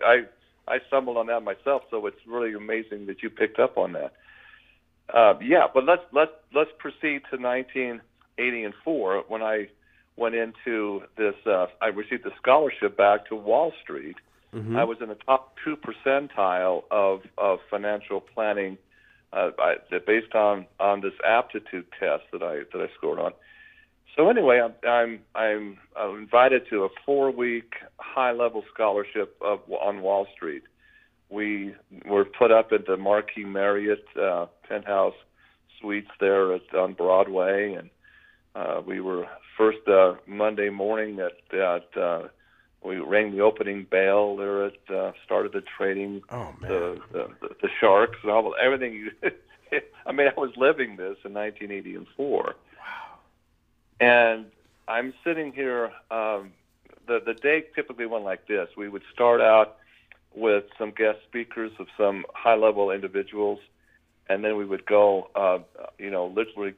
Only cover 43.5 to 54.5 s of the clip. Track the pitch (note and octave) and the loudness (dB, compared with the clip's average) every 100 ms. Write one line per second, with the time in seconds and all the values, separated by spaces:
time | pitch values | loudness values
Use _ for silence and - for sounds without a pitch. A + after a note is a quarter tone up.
43.5 | A2 G2+ G2+ F#2+ F#2 F#2+ G2+ G#2 G2+ G2+ | 2 -6 -8 -2 2 4 4 2 -2 -4
44.5 | G2+ G2+ - - F#2+ F#2+ - - G2 G#2 | -2 -4 -6 -10 -6 -6 -8 -4 -2 -2
45.5 | G2+ F#2+ - G2 G2 G2+ G2+ - A#2+ G2 | -6 -10 -6 -4 -4 -6 -10 -12 -12 -12
46.5 | D2 F#2 F#2+ F2 F2 - F2 A1+ - - | -12 -6 -4 -4 -8 -10 -10 -10 -10 -14
47.5 | - G2+ - A2 G2 A#2 - G#2+ G#2+ A2 | -6 -6 2 6 6 4 0 0 2 2
48.5 | - B2+ C3+ B2+ G#2+ G#2+ - F#3 - _ | 0 0 0 -4 -8 -12 -6 -8 -8 _
49.5 | _ - - - - - C#3 C#3+ - C3+ | _ -8 -8 -8 -16 -6 2 2 2 -4
50.5 | A#2 C3 D#3 B2 G2 F#2 G2+ G2+ G#2 G#2+ | 2 2 2 -2 -6 -10 -10 -12 -8 -8
51.5 | G#2 G#2 G2+ - F2+ F2+ - C#3 G#2+ - | -8 -12 -12 -12 -14 -14 -8 -2 -2 -2
52.5 | - _ - - - - - _ _ _ | -8 _ -20 -16 -16 -16 -20 _ _ _
53.5 | _ _ _ _ - A#2+ A#2+ A#2 A2+ G#2+ | _ _ _ _ 2 6 8 6 2 -8